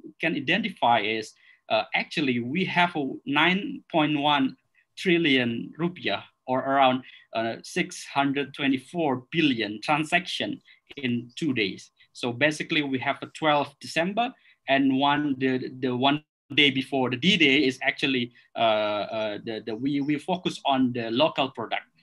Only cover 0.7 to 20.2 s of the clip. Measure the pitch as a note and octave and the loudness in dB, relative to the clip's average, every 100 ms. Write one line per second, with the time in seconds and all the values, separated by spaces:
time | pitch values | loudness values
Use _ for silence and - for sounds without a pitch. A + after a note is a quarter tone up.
0.7 | - A#2+ A#2 G2+ A2 - - _ _ - | 0 4 4 2 -2 -6 -14 _ _ -2
1.7 | A2 - - A#3 - C3+ A#2+ A#2+ E3 F3+ | 0 0 -2 -4 -2 0 0 -2 -2 0
2.7 | F3 F3 D#3+ C3+ - B2+ C#3+ E3 F#3+ G3+ | 2 2 0 -6 -6 -2 2 4 2 -2
3.7 | - - E3 D3+ D3 D3 C#3+ C3 - _ | -10 -4 0 2 2 2 2 0 -4 _
4.7 | _ _ - F#3+ E3+ D#3 C3 A#2+ A#2 - | _ _ -4 2 2 4 2 2 -2 -8
5.7 | - F3 F3+ A#2 G2+ - _ - B2+ C3 | -6 -6 -4 -4 -4 -6 _ -4 -2 2
6.7 | C#3 C3 B2+ - - _ - A2+ - - | 4 4 4 -4 -20 _ -4 -4 -6 -6
7.7 | F#3 F3+ - - C#3+ C#3 C3+ C#3 D3 C#3 | -4 -4 -8 -4 0 2 0 -4 -2 0
8.7 | C3 - F3 D#3 B2 - D#3+ D3+ A#2 G#2 | 0 -2 -2 -2 -2 -2 0 2 2 -2
9.7 | G#2+ - D3 D#3 F3 F3+ - A2+ - - | -4 -2 -2 2 0 0 -4 -4 -6 -12
10.7 | - - - B2+ A#2+ A#2+ - D#3+ B2 G2 | -20 -20 -6 -2 -2 -4 -4 -2 0 -2
11.7 | - - _ _ - B2 A#2+ D3+ D3+ - | -4 -14 _ _ -6 -6 0 0 0 -2
12.7 | D#3+ C#3+ C3 C3+ C3+ - - D#3+ D3 C#3 | -2 0 -2 -2 -4 -8 -2 2 2 0
13.7 | - B2+ D#3+ F3 G3+ A#3+ - _ _ - | -6 -6 -2 -2 0 -4 -6 _ _ 0
14.7 | C3+ C#3 C3+ C#3+ C#3+ D3 C3 C3 B2+ - | 2 4 4 2 2 0 0 0 -2 -4
15.7 | B2+ B2+ B2 C#3 D3 - _ - C3+ C#3+ | -6 -4 0 2 0 -4 _ -4 2 4
16.7 | C3 B2 C3+ B2 B2 F3 G#3 C#3+ C#3 C3+ | 2 -2 -2 0 0 2 4 4 4 2
17.7 | C3 C3+ - D3 B2+ A#2+ - _ - A2+ | 0 -4 -2 0 0 -2 -8 _ 0 2
18.7 | G#2+ G#2 G#2 F#2+ A2 G#2+ G#2 A2 A2 A2 | 2 0 -2 -4 -4 -6 -6 -8 -8 -8
19.7 | A2 C3+ C#3+ C#3 D3 | -6 -2 -2 0 -2